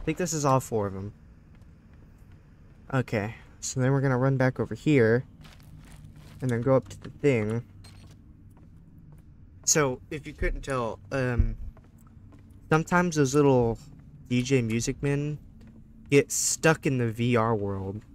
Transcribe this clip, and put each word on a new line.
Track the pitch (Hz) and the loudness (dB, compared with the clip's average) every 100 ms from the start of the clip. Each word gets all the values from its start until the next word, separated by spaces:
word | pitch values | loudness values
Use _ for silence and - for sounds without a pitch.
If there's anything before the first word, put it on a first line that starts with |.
think | - 160 | -6 -4
this | 175 | -4
is | 160 | -2
all | 143 131 | 2 0
four | - 113 101 | 0 -4 -4
of | |
'em. | 95 101 - - - - - - - - - - - - - - - - - - | -6 -12 -14 -20 -20 -20 -20 -20 -20 -20 -20 -20 -20 -20 -20 -20 -20 -20 -20 -4
Okay, | 131 120 110 104 - - - | -4 -2 -4 -4 -10 -20 -12
so | - 135 | -8 -2
then | 127 | 0
we're | 139 | 2
gonna | 135 123 | 0 2
run | 135 135 | 0 2
back | 127 - | 0 0
over | 110 | -6
here. | 110 - 143 110 117 - - - - - - - - - - - - | -2 2 4 6 4 -2 -20 -20 -20 -20 -20 -20 -20 -20 -20 -20 -8
And | 131 | -2
then | 117 | 0
go | 123 131 | 4 2
up | - | 2
to | - | -16
the | - | -16
thing. | - 143 120 90 117 - - - - - - - - - - - - - - - - - - - - | 0 2 2 0 -4 -8 -20 -20 -20 -20 -20 -20 -20 -20 -20 -20 -20 -20 -20 -20 -20 -20 -20 -20 -8
So, | - 160 139 127 - | -2 0 0 -4 -10
if | 156 151 | -12 -12
you | |
couldn't | 139 180 139 | -6 -4 -4
tell, | 143 131 113 - - | -6 -4 -4 -8 -8
um, | 135 127 120 - - - - - - - - - - - - - | -4 -2 0 0 -2 -12 -16 -20 -20 -20 -20 -20 -20 -20 -20 0
sometimes | 156 160 180 180 156 | 0 2 0 2 2
those | 135 | 2
little | 143 143 127 117 113 - - - - - | 4 6 4 2 -2 -10 -20 -20 -20 -4
D | 123 | -2
J | 123 135 | 2 0
Music | 113 113 123 131 | 0 -2 -4 -4
Men | 143 143 147 147 - - - - - - - | -4 -2 -4 -8 -14 -20 -20 -20 -20 -20 2
get | 139 - | 4 4
stuck | - - - 160 156 | -4 -4 0 2 2
in | 160 127 | 0 0
the | 117 | -2
V | 110 120 | 0 2
R | 120 113 | 2 2
world. | 110 101 98 95 104 - | 0 -2 -6 -8 -10 -16